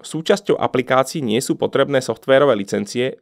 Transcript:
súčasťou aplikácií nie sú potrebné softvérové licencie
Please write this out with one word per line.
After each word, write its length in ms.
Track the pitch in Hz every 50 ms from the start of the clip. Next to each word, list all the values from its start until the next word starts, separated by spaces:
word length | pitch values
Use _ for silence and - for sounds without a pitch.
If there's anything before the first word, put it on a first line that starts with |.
| -
súčasťou 560 | - - 160 165 - 202 196 - - - -
aplikácií 640 | - - - 131 123 - 131 131 135 - - 160 135
nie 160 | 110 107 123
sú 160 | 139 - 156 -
potrebné 400 | - 113 - 135 139 139 143 131
softvérové 560 | 131 - 110 - - 139 135 135 147 139 117
licencie 640 | 101 98 - 107 101 101 - - 120 123 131 - -